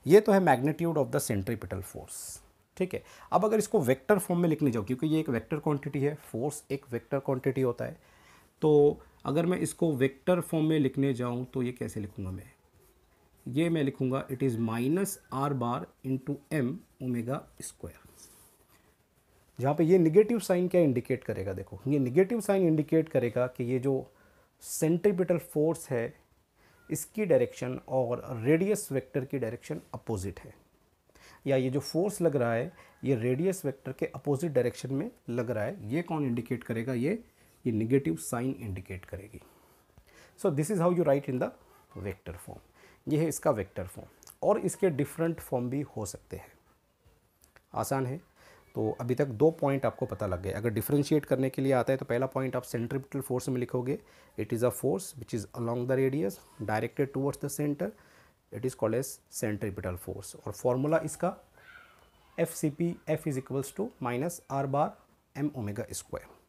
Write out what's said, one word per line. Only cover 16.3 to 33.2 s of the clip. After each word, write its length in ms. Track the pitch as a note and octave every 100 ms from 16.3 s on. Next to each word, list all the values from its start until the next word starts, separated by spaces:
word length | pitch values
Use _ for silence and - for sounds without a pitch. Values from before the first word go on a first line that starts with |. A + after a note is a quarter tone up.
| C#3+ _
M 180 | D#3 B2 E3 - _
omega 380 | B2+ A#2+ A2+ C#3+ - _
square। 360 | - - - - - - - - - _ _ _ _ _ _ _ _ _ _ -
जहाँ 160 | C3
पे 100 | D3+
ये 140 | D#3+ F#3
नेगेटिव 400 | D#3+ E3+ G#3+ A#3
साइन 280 | - F3+ F3+
क्या 120 | F3+
इंडिकेट 440 | E3 B2 - B2+
करेगा? 280 | - G2 G2
देखो, 280 | F#2+ F#2+ G2+ C3
ये 100 | C#3+
नेगेटिव 420 | B2 C#3 F#3+ A#3+
साइन 260 | G3+ G3 F3
इंडिकेट 420 | D#3 D3 D#3+ D#3
करेगा 380 | C3+ A#2+ B2 B2+
कि 180 | -
ये 140 | A#2+ B2+
जो 320 | C3+ C3 C3 _ _ _ _ _
सेंट्रीपिटल 760 | - - D#3+ E3+ G#3 F#3 F3+ E3+
फोर्स 500 | - D3+ D#3 D#3+ -
है, 240 | B2 A#2 - _ _ _ _ _ _ -
इसकी 340 | D#3 - - G3+
डायरेक्शन 520 | C3+ A#2+ - B2+ B2+ -
और 340 | C3 A#2+ A#2+ - A2+
रेडियस 440 | A#2+ E3 G3 G3+ -
वेक्टर 320 | C3+ - C#3+
की 140 | C3 C#3
डायरेक्शन 420 | A2+ A2+ - D#3 -
अपोजिट 460 | B2 - G#2+ F#2+ F#2
है, 140 | - - _ _ _ _ _ _ - - C3+
या 100 | C3+
ये 140 | C3
जो 100 | C3+
फोर्स 400 | - D#3+ G3 -
लग 160 | E3+ C3+
रहा 160 | A#2
है 200 | A#2 D3+ - - _
ये 100 | B2
रेडियस 480 | B2